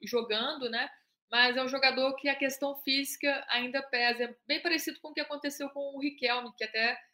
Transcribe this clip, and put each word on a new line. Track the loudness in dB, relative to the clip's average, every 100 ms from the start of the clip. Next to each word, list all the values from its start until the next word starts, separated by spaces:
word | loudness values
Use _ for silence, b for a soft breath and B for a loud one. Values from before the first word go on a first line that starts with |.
jogando, | -4 -2 0 -2 -2 -4 -4
né? | -4 -4 b b b -2
Mas | 4 6 4
é |
um | 0
jogador | 4 4 4 0 0
que | 0
a | 2
questão | 0 0 -4 -4
física | 0 0 0 -2 0 0 0
ainda | -2 0 -2
pesa. | -2 2 2 2
É | -2 -4 -4
bem | 0
parecido | 2 0 -2 -8
com | -8
o |
que | -6
aconteceu | -4 -4 -6 -6 -8
com | -6 -8 -4
o |
Riquelme, | -6 0 0 0 -2 -8
que |
até | -4 0 0 0 B